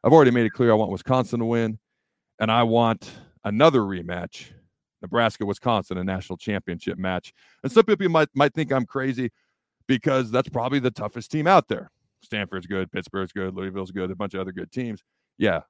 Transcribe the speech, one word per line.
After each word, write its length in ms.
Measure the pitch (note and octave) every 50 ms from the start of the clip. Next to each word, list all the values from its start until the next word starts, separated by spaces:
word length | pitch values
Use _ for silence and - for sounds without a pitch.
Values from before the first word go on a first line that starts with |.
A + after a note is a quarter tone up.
| -
I've 100 | A#2 D3
already 180 | D#3+ C#3+ B2
made 140 | A#2+ B2 A#2
it 60 | G#2+
clear 200 | - - B2 A#2
I 40 | A2
want 160 | G#2+ A2 -
Wisconsin 480 | G2 F2+ - - C3 B2+ B2 - - A#2+
to 60 | A2+
win, 340 | A2+ A#2 A#2 A2+ A2 A2 A2 _ _ _ _ _ _ _ _ _ _ _ _
and 120 | A2 A2
I 120 | A2 A#2+ A#2
want 460 | A2+ A2+ A#2 A#2 A2+ A2 - - - - - - _ _ _ -
another 380 | G#2 G2+ A2+ D3 E3 C#3 B2
rematch, 720 | G#2+ G2 G2 F2+ E2+ F2 F2+ F2+ F2 - - - - - - _ _ _ _ _ _ _ _ _
Nebraska-Wisconsin, 960 | - F2+ F2 A#2 A#2 A2 - - G#2+ G2+ G2 - - B2 A2+ G2+ F#2 - F#2+
a 60 | F#2 F2+
national 340 | F#2+ F#2+ F#2+ F#2+ - F#2+
championship 600 | E2+ - - G#2 F#2+ - - F2 F2 - - F2+
match. 360 | - F#2 F#2 F#2 F2+ - - _ _ _ _ _ _ -
And 80 | C3+
some 120 | - A3+ A3
people 240 | - G#3 F#3 G3 F3
might, 200 | E3 D#3+ D#3 - _
might 200 | C3+ C#3+ C#3+ _
think 180 | D#3+ D#3 -
I'm 140 | C#3 C3 A#2+
crazy 460 | - - C#3 C3 C3+ B2 A#2+ B2+ B2 _ _ _ _ _ _ _ _ _ _ _
because 440 | - C3+ A#2+ - C#3+ C3+ C3 B2+ G#2+
that's 180 | A2+ B2 C#3 -
probably 300 | - B2 A#2 B2+ C#3 C#3+
the 120 | B2 B2+
toughest 400 | A2+ - G#2 G#2 - A#2+ A2 -
team 160 | - D#3 D3+
out 200 | E3+ G3 F3 -
there. 240 | _ G#2+ - - _ _ _ _ _ _ _
Stanford's 460 | _ _ - G#2 G2+ - G2 F#2 F2
good, 240 | F2 G2+ F#2+ F#2 F2
Pittsburgh's 420 | - G2+ F#2 - - G2 F#2+ F2+ _
good, 200 | G2+ F#2 F#2+ F#2
Louisville's 380 | F#2 F#2+ F#2+ F#2 G2 F#2+ F#2
good, 180 | F#2 G2 F#2 F#2
a 60 | F#2+
bunch 180 | F2 G#2 G2 -
of 60 | F#2
other 120 | F#2 F#2+ F2+
good 180 | G2+ - -
teams. 320 | - B2+ B2 A#2 G#2+ - _ _ _ _ _ _ _
Yeah, 240 | _ - G#2 E2+ D#2 -